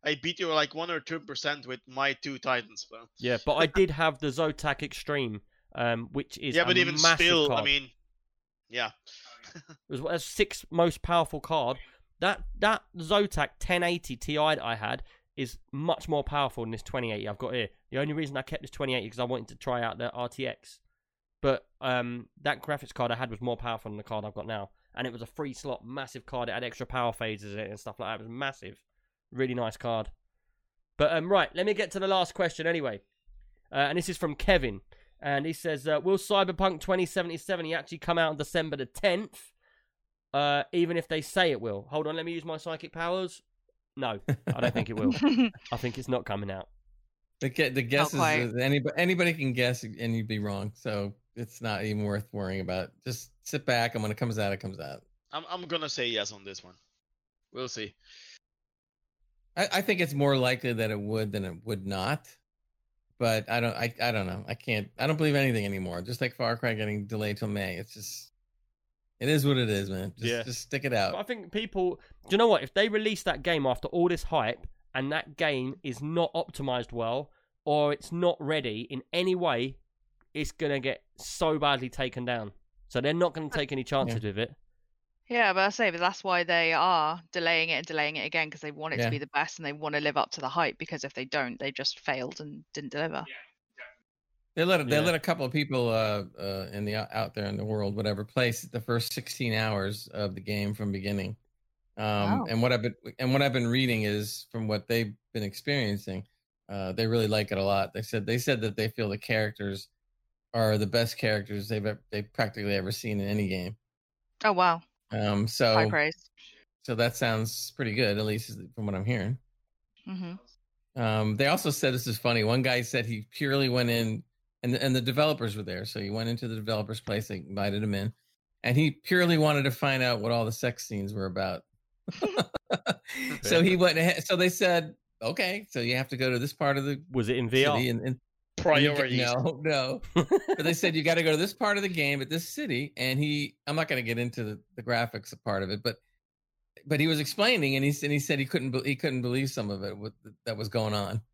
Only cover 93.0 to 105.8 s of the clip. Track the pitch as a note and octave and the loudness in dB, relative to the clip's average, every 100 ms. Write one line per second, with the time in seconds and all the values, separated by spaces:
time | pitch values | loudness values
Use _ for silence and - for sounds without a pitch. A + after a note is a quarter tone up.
93 | D#3+ - - - - _ _ - - _ | -2 -4 -8 -14 -20 _ _ -20 -20 _
94 | _ _ _ _ _ - F3 F3+ B2+ D3 | _ _ _ _ _ -2 2 4 4 2
95 | E3 E3 - D#3 C3 D3+ C#3 C3 A#2+ A2+ | 4 2 0 -2 0 0 0 2 2 2
96 | A2 G#2 F#2+ - G2 F#2+ F#2+ G2+ G#2 G#2+ | 2 0 -4 -8 -6 -6 -6 -6 -4 -4
97 | - A2 G#2 - G2+ G#2 G#2+ G#2+ G2+ G2+ | -4 -4 -4 -4 -4 -4 -2 -2 -2 -2
98 | G#2+ G2 G#2+ - B2 A#2 - A#2+ A2+ A#2 | -2 -2 -2 2 2 0 -6 -8 -2 -2
99 | - - - - A#2+ A2 A2 G#2 G2 G#2 | 0 -6 -8 -4 -2 0 0 0 -2 -6
100 | - - G#2 F#2+ F#2+ G#2 G2+ G2+ G#2 G2 | -10 -6 -4 -4 -6 -2 -2 -2 -4 -2
101 | G2 G2+ F#2+ G#2+ _ _ _ _ _ - | -2 -2 -4 -8 _ _ _ _ _ -4
102 | G#2+ G#2 G2+ B3+ A3+ A2+ B2 B2 A2+ - | 0 2 4 2 2 2 4 2 0 -6
103 | - - B2+ C3+ C#3 B2+ A#2 B2+ B2+ A2+ | -16 -4 0 4 4 2 2 2 2 2
104 | G#2 G#2 G#2 - - A#2 G#2+ G#2+ - A#2 | 2 0 -2 -8 -10 -6 -2 -2 0 0
105 | G#2+ A2 _ A#2 G#2 - - C#3+ | 0 -6 _ -6 -6 -6 -2 0